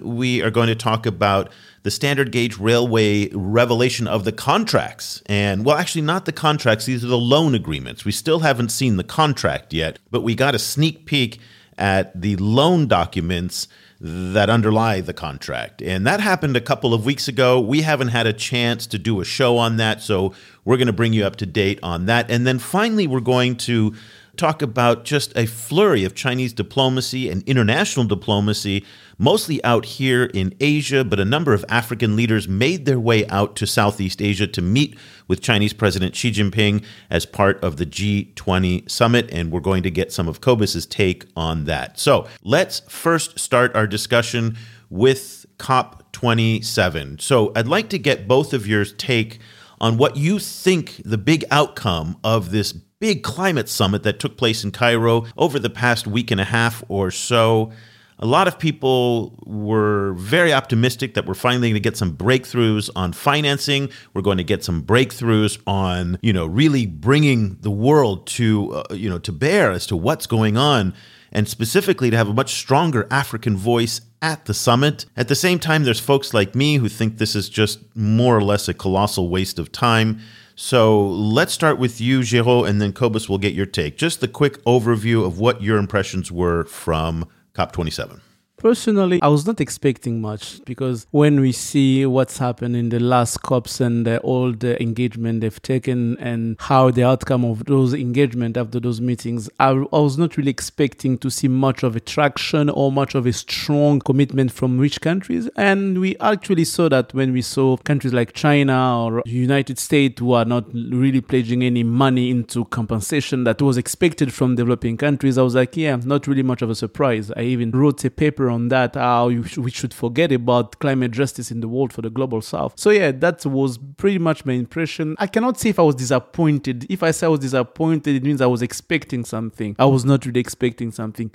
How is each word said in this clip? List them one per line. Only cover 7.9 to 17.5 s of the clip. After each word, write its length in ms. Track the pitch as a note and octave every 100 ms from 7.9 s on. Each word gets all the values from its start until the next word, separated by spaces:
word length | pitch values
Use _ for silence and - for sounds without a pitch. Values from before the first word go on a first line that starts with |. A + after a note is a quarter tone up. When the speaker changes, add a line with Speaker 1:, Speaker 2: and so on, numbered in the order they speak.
| -
Speaker 1:
We 80 | G#2
still 280 | - E3 D#3+
haven't 320 | D#3+ A#2+ A#2
seen 260 | - C3 F#2+
the 60 |
contract 680 | F2+ - D3+ B2+ F2 C2+ -
yet, 260 | D#2+ D#2+ - _
but 100 | A2+
we 140 | A#2
got 200 | A2+ C3+
a 40 | A2+
sneak 480 | - C#3 D#3+ D#3 -
peek 320 | D3 A#2+ - - - _ -
at 420 | G2 F#2+ F#2 F2+
the 160 | G#2 F#2+
loan 520 | G2+ A#2+ D#3+ F3+ C3+
documents 800 | F#2+ E2 F#2 E2+ F2 F2+ - - _ _ _
that 520 | D#2+ F2 F#2 G2+ G2+
underlie 500 | A#2 A2 A2 A2+ F#2+
the 140 | F2+
contract. 680 | - E2 C#2 - B1 A1 -
And 260 | - F#2 A2
that 140 | G#3
happened 380 | G#3 F#3 D3 A#2+
a 20 |
couple 320 | A#2 C#3 B2+
of 140 | A2+ A2+
weeks 200 | C#3+ -
ago. 320 | B2 B2+